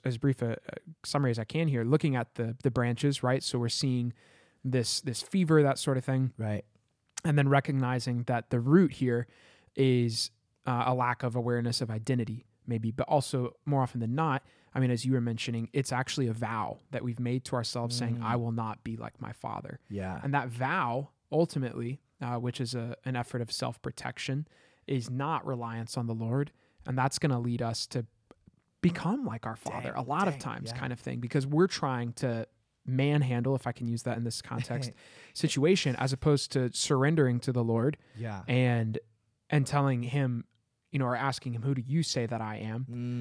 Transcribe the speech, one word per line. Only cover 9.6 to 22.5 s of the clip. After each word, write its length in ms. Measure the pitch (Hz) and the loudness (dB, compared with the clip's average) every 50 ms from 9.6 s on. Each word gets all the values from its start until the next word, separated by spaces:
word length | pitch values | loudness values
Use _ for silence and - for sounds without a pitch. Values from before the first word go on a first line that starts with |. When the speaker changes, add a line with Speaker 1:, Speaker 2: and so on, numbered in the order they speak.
| _ _ _ | _ _ _
Speaker 1:
is, 560 | - 135 131 127 123 120 117 113 - - - - _ _ _ _ _ _ | 2 4 6 6 6 4 2 0 -2 -4 -4 -8 _ _ _ _ _ _
uh, 180 | 135 123 120 120 127 | -2 -2 0 0 0
a 60 | 127 | 2
lack 300 | 127 127 120 120 - 131 | 2 2 0 0 0 -2
of 120 | 120 113 | -2 -2
awareness 440 | 123 117 123 120 120 117 120 113 - | -2 0 0 0 0 0 0 -2 -2
of 80 | 123 110 | -4 -4
identity, 560 | 110 110 113 - 131 123 110 107 107 123 - _ _ _ _ 123 | -4 -4 -2 0 0 0 0 -2 -6 -10 -12 _ _ _ _ -4
maybe, 240 | 117 113 113 113 | -4 -2 -2 -2
but 160 | 110 - - - | -2 -4 0 2
also 480 | 151 143 - - - 131 123 117 - _ _ | 2 2 2 0 -2 -2 -2 -4 -6 _ _
more 160 | 143 143 135 | -2 0 0
often 200 | 127 117 - 120 | 0 0 -2 -4
than 120 | 113 110 123 | -4 -2 0
not, 300 | 151 165 151 131 - - _ _ _ _ _ - | 0 0 0 0 -2 -4 _ _ _ _ _ -2
I 60 | 131 | 0
mean, 100 | 131 123 | 2 2
as 140 | 123 117 120 | 2 2 2
you 80 | 131 135 | 2 2
were 80 | 127 | 2
mentioning, 480 | 117 117 113 117 - 123 117 113 113 - | 2 0 -2 -4 -4 -4 -4 -4 -4 -2
it's 220 | - 139 131 - 127 | -2 -2 -2 0 -2
actually 340 | 123 131 - - 151 131 117 | -2 -2 -2 -2 0 0 0
a 60 | 110 | 0
vow 460 | 113 117 107 117 110 98 - - - - _ | -2 -4 -4 -2 -2 -4 -4 -6 -8 -10 _
that 100 | 131 123 117 | -8 -6 -4
we've 160 | 123 113 123 | -4 -4 -2
made 260 | 123 120 123 131 - | -2 -2 -2 -2 -2
to 100 | - 131 | -2 -2
ourselves 400 | 123 113 - - 123 117 117 120 | -2 -2 -2 -4 -4 -4 -2 -2
saying, 220 | 120 120 120 120 120 | -2 -2 -2 -2 -2
Speaker 2:
Mm. 60 | 117 | -2
Speaker 1:
"I 120 | 113 120 | 0 0
will 160 | 120 117 117 | 0 0 -2
not 320 | 113 117 113 110 104 - - | -2 -2 -4 -4 -6 -8 -8
be 140 | 117 113 113 | -10 -8 -8
like 220 | 113 110 - - | -10 -12 -12 -12
my 100 | - 113 | -12 -12
father." 480 | 117 - - 117 - - - - - - _ - | -10 -10 -8 -8 -8 -8 -10 -12 -14 -16 _ -8
Speaker 2:
Yeah. 300 | 101 98 92 92 90 - | -6 -6 -4 -4 -6 -4
Speaker 1:
And 120 | - 139 139 | -4 -2 -2
that 160 | 143 123 123 | 0 -2 -4
vow, 600 | 117 123 131 135 170 190 143 120 117 135 143 - _ _ _ _ | -4 -2 -2 0 0 0 0 0 -2 -2 -4 -6 _ _ _ _
ultimately, 680 | - 156 170 - - 143 131 117 - - 117 120 139 - _ _ _ - | 2 2 2 2 0 -2 -4 -4 -4 -6 -6 -6 -6 -8 _ _ _ -8
uh, 140 | 123 120 120 | -6 -4 -4
which 240 | 117 120 123 | -2 -2 -2